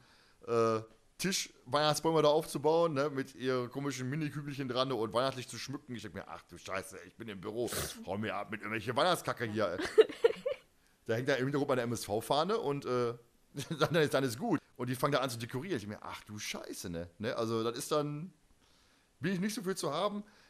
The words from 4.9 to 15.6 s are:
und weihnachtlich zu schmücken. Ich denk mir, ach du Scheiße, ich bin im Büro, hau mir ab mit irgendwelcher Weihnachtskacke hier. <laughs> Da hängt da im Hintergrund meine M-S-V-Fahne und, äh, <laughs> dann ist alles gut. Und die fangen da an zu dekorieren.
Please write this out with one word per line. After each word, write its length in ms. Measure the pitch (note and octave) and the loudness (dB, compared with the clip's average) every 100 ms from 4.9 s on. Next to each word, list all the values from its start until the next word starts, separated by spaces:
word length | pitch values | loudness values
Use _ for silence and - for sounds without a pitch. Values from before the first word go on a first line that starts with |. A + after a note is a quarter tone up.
und 180 | A#2+ A2 | 2 0
weihnachtlich 360 | A#2 C3+ B2+ A#2+ | 2 0 -2 -8
zu 80 | A#2+ | -10
schmücken. 380 | - C#3 - A#2 | -8 -10 -8 -10
Ich 60 | |
denk 100 | G#2 F2 | -10 -10
mir, 120 | - | -12
ach 120 | E2+ | -14
du 140 | - E2+ | -14 -14
Scheiße, 400 | G2 F#2+ F2+ F#2 F#2 | -6 -6 -6 -12 -16
ich 80 | - | -14
bin 100 | A2+ | -10
im 140 | F#2+ | -8
Büro, 280 | G#2+ A2 G#2+ - - - F2 | -6 -2 -2 -2 -6 -6 -6
hau 120 | G2+ | -2
mir 180 | G#2+ F#2+ | -2 -4
ab 160 | G2+ | -6
mit 100 | G#2+ | -8
irgendwelcher 340 | G#2+ A2 A#2+ A#2+ | -4 -4 -2 2
Weihnachtskacke 500 | F3 E3+ - - A#2 | 4 2 0 -4 -2
hier. 320 | G#2+ G2 F2 | 0 0 0
<laughs> 60 | F4+ - - - - - C#5 - _ _ _ _ - | 0 6 6 6 0 0 -6 -8 _ _ _ _ -2
Da 100 | A2+ | 0
hängt 120 | C3 | 2
da 60 | |
im 120 | C3 C3 | 2 2
Hintergrund 240 | C#3+ C#3+ | 0 2
meine 120 | B2+ | 2
M-S-V-Fahne 800 | A#2 A2+ - G#2+ - C#3+ F3 A3+ | 0 -2 -2 -2 2 2 2 0
und, 260 | C#3+ C#3+ B2 | 0 -2 0
äh, 300 | B2 A#2+ B2 - _ _ C#3 | 0 0 -4 -14 _ _ -10
<laughs> 240 | - D3+ | -6 0
dann 160 | D3+ D#3+ | 2 4
ist 180 | D3 | 4
alles 240 | C3+ C3+ A2+ | 4 2 0
gut. 220 | A#3 D#3 _ - | 0 0 _ -8
Und 140 | B2 | -6
die 40 | B2+ | -2
fangen 180 | D3 | 2
da 80 | C#3 | 2
an 80 | C3+ | 0
zu 80 | A#2 | -4
dekorieren. 380 | A#2 B2+ | -6 -6